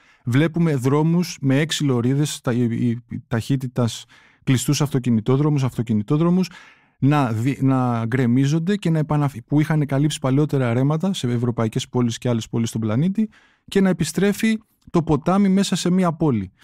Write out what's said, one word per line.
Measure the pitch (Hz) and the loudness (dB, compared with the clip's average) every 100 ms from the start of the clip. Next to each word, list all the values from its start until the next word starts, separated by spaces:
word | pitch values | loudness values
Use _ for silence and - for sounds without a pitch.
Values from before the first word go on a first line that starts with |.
| _ _ | _ _
Βλέπουμε | 120 131 160 165 165 | -2 0 2 2 0
δρόμους | 139 131 147 160 170 170 - | 2 2 2 2 0 -2 -2
με | 135 135 | 0 2
έξι | 156 - | 0 -2
λωρίδες | 147 120 120 139 147 - | 0 2 2 0 -2 -4
τα-, | 139 | -2
η, | 120 | 0
η, | 117 117 120 | 0 0 -2
η, | 117 - 120 - | -2 -8 -12 -4
ταχύτητας, | 117 - 139 131 - 117 - - - _ _ | -4 0 -2 -2 -2 -2 -4 -14 -20 _ _
κλειστούς | - 123 - 143 | 0 2 2 0
αυτοκινητόδρομους, | 143 131 123 110 107 135 151 147 | 0 0 0 0 2 2 2 0
αυτοκινητόδρομους, | 127 - 113 107 104 151 170 180 180 - - _ _ _ | -2 -4 -2 -2 0 0 2 2 -2 -8 -20 _ _ _
να | 135 147 123 | 2 2 0
δι-, | 110 131 131 | 0 -2 0
να | 135 131 123 117 113 | 0 0 0 -2 -2
γκρεμίζονται | 127 120 127 139 165 165 208 | 0 2 2 2 0 -2 -2
και | 170 | 0
να | 160 | -2
επαναφ-, | 156 151 143 113 - | 0 -2 -2 -6 -2
που | 147 | 0
είχαν | 151 156 143 | 0 0 0
καλύψει | 135 151 - | 0 0 -2
παλαιότερα | 131 135 151 139 123 | 0 0 2 0 0
ρέματα | 117 143 156 190 | 0 0 0 -2
σε | 185 120 | -2 -2
ευρωπαϊκές | 120 120 117 113 135 - | -2 -2 0 -2 -2 -4
πόλεις | 127 120 - | -2 -2 -2
και | 127 | -2
άλλες | 117 - | -4 -4
πόλεις | 120 113 | -4 -4
στον | - | -4
πλανήτη | 110 113 180 196 214 - _ _ | -2 0 0 -2 -4 -8 _ _
και | - 196 | -4 0
να | 190 | 2
επιστρέφει | 185 156 - 202 196 220 220 - _ - | 0 -2 0 -2 0 -2 -2 -6 _ -4
το | 175 | -2
ποτάμι | 160 147 175 196 196 | 0 0 2 2 4
μέσα | 190 196 190 | 2 2 -2
σε | 175 | 0
μία | 185 180 | 2 0
πόλη. | 160 160 110 95 - | 0 0 0 -4 -12